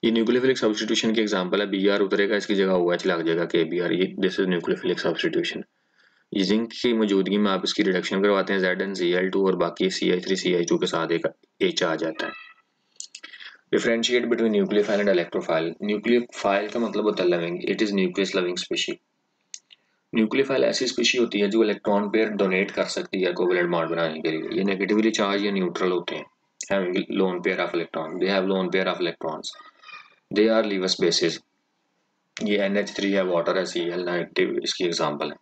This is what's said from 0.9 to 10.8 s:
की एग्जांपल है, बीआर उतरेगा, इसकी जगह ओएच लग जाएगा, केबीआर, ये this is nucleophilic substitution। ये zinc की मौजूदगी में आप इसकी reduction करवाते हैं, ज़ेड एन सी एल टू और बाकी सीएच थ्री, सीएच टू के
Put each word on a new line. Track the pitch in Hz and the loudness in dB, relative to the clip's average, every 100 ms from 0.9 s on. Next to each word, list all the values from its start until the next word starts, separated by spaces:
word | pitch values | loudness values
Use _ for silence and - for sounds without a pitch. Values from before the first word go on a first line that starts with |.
| 110 113 | 0 0
की | 110 | 0
एग्जांपल | 107 101 92 95 | 0 0 0 0
है, | 101 | 0
बीआर | 98 98 101 | 2 2 2
उतरेगा, | 98 98 101 104 | 2 2 2 0
इसकी | 95 | 0
जगह | 101 95 | 0 2
ओएच | 92 87 87 95 | 2 2 0 0
लग | 87 82 | 0 0
जाएगा, | 82 | 0
केबीआर, | 85 85 80 87 85 | 0 0 0 0 -2
ये | 87 92 - | 0 -2 0
this | 95 92 | -2 0
is | 95 | 0
nucleophilic | 90 82 87 90 87 - | 0 -2 -4 -2 -2 -2
substitution। | 80 82 82 85 - - _ _ _ _ _ _ | -2 -2 -2 -4 -8 -12 _ _ _ _ _ _
ये | 101 | -2
zinc | 95 107 117 | 2 0 0
की | - 123 | -2 0
मौजूदगी | 113 107 98 92 101 | 2 4 2 2 2
में | 104 | 2
आप | 95 | 0
इसकी | - - | -2 0
reduction | 98 92 87 95 | 0 0 -2 0
करवाते | 101 98 95 | 2 2 2
हैं, | 98 | 0
ज़ेड | 92 92 | 0 0
एन | 98 | -4
सी | 98 87 | -2 0
एल | 87 92 | 2 0
टू | 98 95 | 2 2
और | 90 | 2
बाकी | 85 - 92 | -2 0 -2
सीएच | - 90 90 92 | 0 0 0 0
थ्री, | 95 | -2
सीएच | 92 87 85 | 0 0 0
टू | |
के | 87 | 0